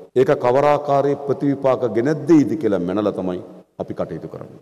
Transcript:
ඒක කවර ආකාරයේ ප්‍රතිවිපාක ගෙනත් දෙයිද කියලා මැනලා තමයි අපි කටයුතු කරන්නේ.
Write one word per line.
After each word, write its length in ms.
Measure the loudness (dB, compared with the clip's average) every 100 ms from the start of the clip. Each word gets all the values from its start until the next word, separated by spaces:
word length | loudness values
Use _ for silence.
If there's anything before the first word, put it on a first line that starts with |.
| -4
ඒක 200 | 0 2 2
කවර 300 | 2 2 4
ආකාරයේ 560 | 2 2 0 2 -2
ප්‍රතිවිපාක 600 | -4 -2 -2 0 0 0 0
ගෙනත් 360 | 0 -2 -2 4
දෙයිද 260 | 4 4 0
කියලා 240 | 0 0
මැනලා 360 | 0 -2 -2 -2
තමයි 240 | -4 -6 -10 -20 -16 -12
අපි 180 | -10
කටයුතු 340 | -8 -8 -8 -12
කරන්නේ. 320 | -14 -18 -16